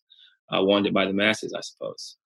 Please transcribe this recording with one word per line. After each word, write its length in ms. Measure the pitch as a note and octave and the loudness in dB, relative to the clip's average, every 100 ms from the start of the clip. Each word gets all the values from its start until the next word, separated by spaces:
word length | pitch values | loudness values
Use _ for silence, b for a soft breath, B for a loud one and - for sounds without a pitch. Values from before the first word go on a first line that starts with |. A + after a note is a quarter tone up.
| _ b b b _ | _ b b b _
uh, 80 | F#2 | 0
wanted 300 | F#2+ G2+ G2+ | 4 4 4
by 140 | F#2+ F#2+ | 2 0
the 60 | |
masses, 420 | F#2+ G#2 - - - | 2 2 0 -4 -10
I 40 | |
suppose. 540 | - - G#1 - - - | -12 -12 -12 -12 -16 -18